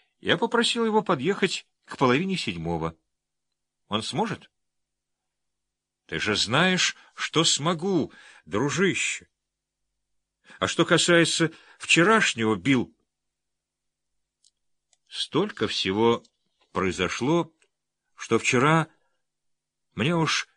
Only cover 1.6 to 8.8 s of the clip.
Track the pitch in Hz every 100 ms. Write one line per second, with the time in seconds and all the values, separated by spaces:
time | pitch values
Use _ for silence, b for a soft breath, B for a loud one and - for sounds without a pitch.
1.6 | - _ - - 127 131 190 185 - 87
2.6 | 82 82 80 80 _ _ _ _ _ _
3.6 | _ _ - 104 107 131 214 147 - _
4.6 | _ _ _ _ _ _ _ _ _ _
5.6 | _ _ _ _ - 117 107 98 98 131
6.6 | 185 180 - - b - - 151 165 -
7.6 | 156 175 185 180 117 B B B - 104
8.6 | 143 139